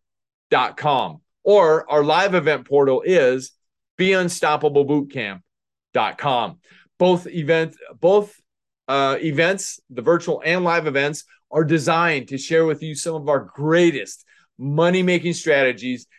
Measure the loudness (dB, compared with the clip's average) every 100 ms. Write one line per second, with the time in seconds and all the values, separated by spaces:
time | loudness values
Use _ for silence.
0 | _ _ _ _ _ 0 0 -2 0 0
1 | -2 -10 _ _ 4 6 6 2 2 0
2 | 2 2 2 0 0 -2 0 2 4 2
3 | 2 2 2 0 -6 _ _ _ _ -2
4 | 0 2 0 -2 -2 0 0 2 2 -2
5 | -4 -8 -10 -12 _ _ _ _ _ -2
6 | -2 -4 -2 -2 -2 -8 _ _ _ 0
7 | 2 2 -2 -6 0 0 -2 -8 -20 -2
8 | 2 2 0 _ _ _ _ _ -4 -2
9 | 0 -2 -2 0 0 -2 -8 -14 _ -4
10 | 0 0 -2 -4 -2 -2 0 -2 -2 -2
11 | -2 -6 -14 _ _ -2 0 0 0 0
12 | 0 -2 -6 -10 -2 0 2 -2 -8 -10
13 | -8 -6 -2 -2 -4 -6 0 4 4 0
14 | -8 -16 _ _ _ -10 -4 0 2 2
15 | 0 0 -2 -4 0 2 0 -2 -8 -10
16 | -12